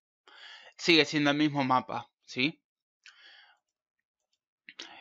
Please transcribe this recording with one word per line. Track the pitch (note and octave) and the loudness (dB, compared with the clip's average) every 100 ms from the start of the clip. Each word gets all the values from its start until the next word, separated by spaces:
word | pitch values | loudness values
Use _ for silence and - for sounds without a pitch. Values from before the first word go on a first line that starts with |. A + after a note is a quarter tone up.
| _ _ _ - - - - - | _ _ _ -20 -20 -20 -20 -6
sigue | - E3 C#3+ | 2 4 4
siendo | D#3 D3 | 2 0
el | D3 | 2
mismo | D3+ C#3+ | 0 0
mapa, | C3 C3 - A#2 - _ - | 0 0 -2 -10 -12 _ -14
¿sí? | - C#3 - _ _ _ _ - - - - - _ _ _ _ _ _ _ _ _ _ _ - - - - | -6 -6 -6 _ _ _ _ -20 -20 -20 -20 -20 _ _ _ _ _ _ _ _ _ _ _ -20 -20 -20 -20